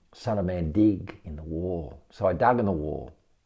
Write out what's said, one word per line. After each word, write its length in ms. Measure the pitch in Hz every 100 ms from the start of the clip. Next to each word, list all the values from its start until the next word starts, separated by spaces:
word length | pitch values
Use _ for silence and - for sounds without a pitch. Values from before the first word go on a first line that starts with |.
| _
"Son 260 | - 120 104
of 60 |
man, 280 | 90 90 82
dig 480 | 98 107 98 - -
in 120 | - 76
the 60 |
wall." 580 | 80 80 92 85 73 - _
So 160 | - 98
I 60 |
dug 260 | 90 117 123
in 80 | 101
the 60 |
wall. 400 | 82 76 69 - - _ _